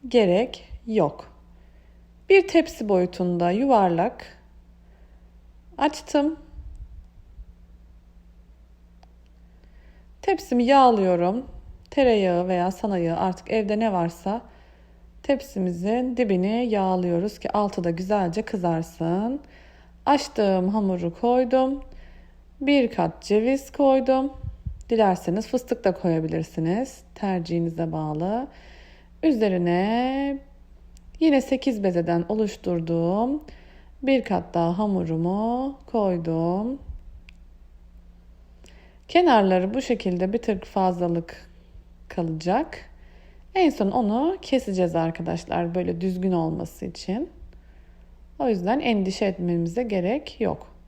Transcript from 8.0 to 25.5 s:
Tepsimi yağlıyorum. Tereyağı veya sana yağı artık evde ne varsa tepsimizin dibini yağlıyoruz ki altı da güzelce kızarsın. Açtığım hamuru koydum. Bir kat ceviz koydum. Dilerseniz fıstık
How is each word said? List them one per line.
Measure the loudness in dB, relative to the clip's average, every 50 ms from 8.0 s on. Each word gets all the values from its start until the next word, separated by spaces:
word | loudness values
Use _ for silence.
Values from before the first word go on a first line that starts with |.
| -20 -20 -20 -20 -20 -20 -20 -20 -20 _ -20 _ -20 _ -20 _ -20 -20 -20 -20 -20 -20 -20 -20 -20 -20 -20 -20 -20 -20 -20 -20 -20 -20 -20 -20 -20 -20 -20 -20 -20 -20 -20 -6 0
Tepsimi | 0 0 0 0 0 2 2 4
yağlıyorum. | 6 8 8 8 8 6 6 4 2 2 2 2 0 0 -2 -6 -10 -16 -18 -18 -20 -20 -20 -20 -8
Tereyağı | 0 2 4 4 6 4 4 2 2 0 0 0
veya | 0 0 0 -2
sana | -2 -4 -4 -2 -2 0
yağı | 0 0 0 0
artık | -2 -2 -4 -6 -6 -4
evde | -2 -2 0 0 -2 0
ne | 0 0 0
varsa | 0 -2 -2 -4 -6 -6 -6 -6 -6 -8 -12 -20 -20 -20 -20 -20 -20 -20 _ -20 -20 -20 -20 -20 -20 -2
tepsimizin | -2 -2 -2 -2 -8 -6 -4 -2 -2 -2 -4 -2 -2 -2 -2 -2 -2 -2
dibini | -2 0 2 2 0 2 0 0 -2 -2
yağlıyoruz | 0 0 0 0 0 0 0 0 0 0 0 -2 -4 -6 -8
ki | -10 -4
altı | -2 0 -2 0 -2 -2 -2
da | -2
güzelce | -2 -4 -2 -2 0 0 0 0 -2 -4 -6
kızarsın. | -4 -6 -2 -2 0 0 0 -2 -6 -8 -6 -4 -2 -2 -2 -2 -2 -4 -6 -10 -14 -20 -20 -20 -20 -20 -20 -20 -20 -20 -8 0
Açtığım | 2 2 2 0 -4 -2 0 2 2 2 2 2 0
hamuru | 0 0 0 0 -2 -2 -4 -6 -6 -2
koydum. | 0 2 2 2 2 2 2 2 2 2 -2 -6 -8 -14 -18 -20 -20 -20 -20 -20 -20 -20 -20 -20 -20 -20 -14 -6
Bir | 0 2 4 4 4 2
kat | 0 0 -2 -2 -2 -6 -4
ceviz | 0 0 2 2 2 0 -2 -4 -8 -2
koydum. | 2 4 4 4 4 4 2 2 2 0 -2 -6 -8 -12 -12 -14 -10 -12 -12 -12 -12 -6 -4
Dilerseniz | 2 4 4 4 4 2 0 -4 -2 -2 -4
fıstık | -2